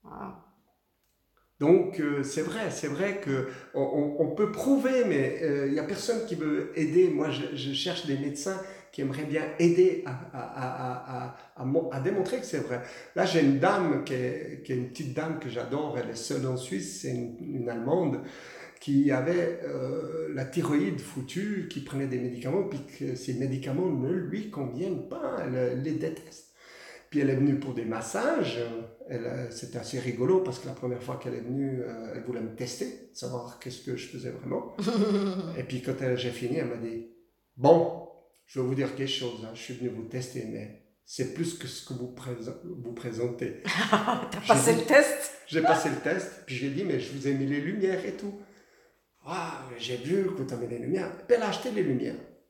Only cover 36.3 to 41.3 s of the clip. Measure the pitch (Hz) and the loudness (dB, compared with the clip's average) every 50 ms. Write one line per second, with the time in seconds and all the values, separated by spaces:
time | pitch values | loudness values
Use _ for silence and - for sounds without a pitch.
36.3 | 117 - 123 120 131 - - 120 117 113 113 113 113 113 - - - - _ _ | -2 -2 -2 0 0 0 0 -2 -4 -6 -6 -6 -6 -8 -10 -12 -18 -20 _ _
37.3 | _ _ _ _ _ 127 123 147 170 170 - - - - - - - - _ _ | _ _ _ _ _ 4 8 10 10 10 8 2 -2 -6 -12 -16 -18 -20 _ _
38.3 | _ _ _ _ - 135 127 123 135 139 131 117 - 127 135 139 147 147 131 120 | _ _ _ _ -4 -2 0 0 2 2 0 0 0 -2 -2 -2 -2 -2 -2 -4
39.3 | 117 107 113 113 113 - - - 127 - 127 120 104 110 113 - - 127 127 - | -6 -6 -10 -12 -12 -12 -10 -10 -8 -4 -4 -4 -4 -4 -8 -6 -6 -6 -6 -4
40.3 | - 123 113 110 113 107 107 107 - - _ _ _ _ _ - - - 127 - | -6 -6 -6 -6 -6 -8 -8 -10 -14 -18 _ _ _ _ _ -14 -4 -4 -4 -4